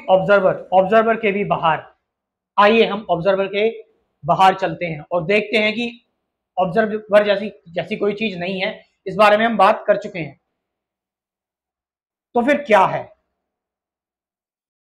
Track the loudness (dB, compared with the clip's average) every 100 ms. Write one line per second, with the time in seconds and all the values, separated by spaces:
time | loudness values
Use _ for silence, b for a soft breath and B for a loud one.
0 | 0 0 4 2 2 -2 0 0 4 2
1 | 2 0 -2 -2 -4 -2 0 -2 -6 _
2 | _ _ _ _ _ 2 4 4 2 -2
3 | -4 -2 0 0 -2 -2 -2 -4 -14 _
4 | _ _ -2 4 4 4 -4 -6 -8 -10
5 | -6 -4 0 -2 0 -2 -2 -2 -8 -12
6 | _ _ _ _ _ -6 -2 -2 -2 -4
7 | 0 2 2 -2 -6 -14 -12 -10 -8 -4
8 | -4 -4 -6 -6 -8 -6 -8 -8 _ _
9 | -6 2 4 4 2 2 2 2 0 -2
10 | -4 -10 -12 -14 _ _ _ _ _ _
11 | _ _ _ _ _ _ _ _ _ _
12 | _ _ _ -2 0 0 2 4 4 -2
13 | -10 _ _ _ _ _ _ _ _ _
14 | _ _ _ _ _ _ _ _